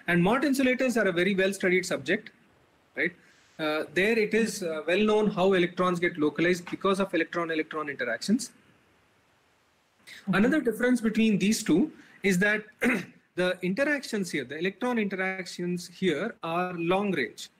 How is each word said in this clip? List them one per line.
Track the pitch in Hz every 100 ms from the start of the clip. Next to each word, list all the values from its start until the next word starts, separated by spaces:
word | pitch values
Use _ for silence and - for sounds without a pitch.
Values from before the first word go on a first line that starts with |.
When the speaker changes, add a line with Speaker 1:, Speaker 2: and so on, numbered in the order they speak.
| -
Speaker 1:
And | 175
Mott | 175 262
insulators | 294 262 254 254 262 226
are | 196
a |
very | 170 180
well-studied | 190 190 196 185 180
subject, | 175 135 131 214 - _ _ _ _ _ _ -
right? | 160 - _ _ _ -
Uh, | 156 156 151
there | 180 202 226
it | 208
is, | 214 220 -
uh, | 175 156 151
well | 190
known | 214 214 208
how | 175 185
electrons | 190 175 - 185 175
get | 175 170
localized | 151 - 170 180 -
because | 165 196 190
of | 190
electron-electron | 170 165 175 165 160 156 156 147
interactions. | 131 120 113 - 233 - _ _ _ _ _ _ _ _ _ _ _ _ _ _ _ - - -
Speaker 2:
Okay. | 185
Speaker 1:
Another | 240 311
difference | 240 - - 247
between | 220 214 220 196
these | 190 220
two | - 165 302 - - -
is | 196 180
that | 208 214 - -
<clears throat> | 247 214 - - _ -
the | 185 185
interactions | 180 196 294 285 - 214 175
here, | 151
the | 123 151
electron | 185 196 247 233
interactions | 208 190 190 190 185 - 175 180 -
here | - 185 143 220 -
are | 160 170 180
long | 175 170 190 208
range. | 165 113 - -